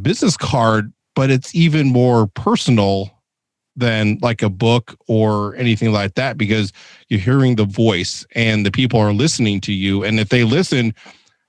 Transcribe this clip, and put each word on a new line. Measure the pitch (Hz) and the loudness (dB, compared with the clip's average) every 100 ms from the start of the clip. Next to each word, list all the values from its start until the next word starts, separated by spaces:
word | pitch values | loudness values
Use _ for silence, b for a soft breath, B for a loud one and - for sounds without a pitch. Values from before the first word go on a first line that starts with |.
business | 101 220 247 - | -4 0 0 -2
card, | - 139 113 110 107 - _ - | -2 0 2 0 -2 -8 _ -2
but | 135 | 0
it's | 131 - | 0 -2
even | 170 170 156 135 | 0 2 2 2
more | 123 123 117 104 | 4 4 4 2
personal | - - 233 - 117 98 98 98 _ _ _ _ _ _ - | -2 -2 0 2 2 2 0 -4 _ _ _ _ _ _ -4
than, | 120 110 107 107 | -2 0 0 0
like, | 120 113 | -2 -2
a | 107 | -4
book | 95 113 120 - - - | 0 0 0 -2 -14 -2
or | 113 110 104 104 127 | 0 2 0 -4 -4
anything | 120 110 113 | -2 0 0
like | 107 98 110 | 0 -2 -4
that, | 131 113 | -4 -4
because | 104 110 101 B B B B | -2 -2 -2 B B B B
you're | 107 | -4
hearing | 95 139 131 117 | 0 2 2 2
the | 104 | 0
voice | 95 113 92 90 - - - | 0 0 0 -4 -8 -10 -4
and | 113 107 101 | 0 0 0
the | |
people | 95 127 120 | 0 0 2
are | 104 | 2
listening | 104 156 - 113 101 | 2 0 0 -2 -2
to | - | -4
you. | 98 98 98 | -4 -2 -2
And | 98 110 | -2 -2
if | 104 | 0
they | 127 | 2
listen | 113 139 185 139 113 - B B B B | 2 0 0 0 -2 -4 B B B B